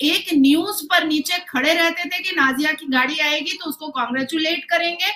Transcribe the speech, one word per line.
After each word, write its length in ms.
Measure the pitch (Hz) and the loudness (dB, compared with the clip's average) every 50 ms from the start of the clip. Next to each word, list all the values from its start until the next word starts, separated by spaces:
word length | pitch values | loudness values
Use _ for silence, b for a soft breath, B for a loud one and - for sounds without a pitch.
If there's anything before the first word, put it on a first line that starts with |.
| 277 | 0
एक 240 | 302 349 392 381 370 330 | 0 0 0 -2 0 4
news 460 | 294 262 277 285 330 349 403 - - 294 | 4 6 6 6 4 2 0 -4 -6 -4
पर 220 | - 370 349 330 | 0 0 0 2
नीचे 340 | 320 302 311 277 - 349 349 | 2 0 -2 0 -2 -2 -4
खड़े 340 | 349 - - 254 262 302 330 | -4 -4 -2 0 2 2 2
रहते 300 | 339 330 330 330 339 349 | 4 2 2 0 -2 -6
थे 140 | - 359 370 | -4 -6 -6
कि 120 | 359 370 | -4 -4
नाजिया 420 | 370 330 269 269 262 247 302 302 311 | 0 2 2 2 2 2 0 0 -2
की 140 | 302 - | -2 -4
गाड़ी 320 | 277 262 254 254 262 311 311 | 0 0 2 2 2 0 0
आएगी 340 | 302 294 302 311 294 339 - | 0 0 0 0 -2 -4 -8
तो 160 | - 359 320 | -8 -8 -8
उसको 200 | 285 - 311 302 | -8 -8 -10 -8
congratulate 760 | - 262 240 - 247 262 269 254 330 320 320 311 339 349 - | -4 -4 -4 -2 -2 -4 -4 -2 -2 -2 0 0 -2 -2 -2
करेंगे 460 | - 349 339 339 339 349 349 359 392 415 | 0 0 0 0 0 -2 -2 -2 -2 -4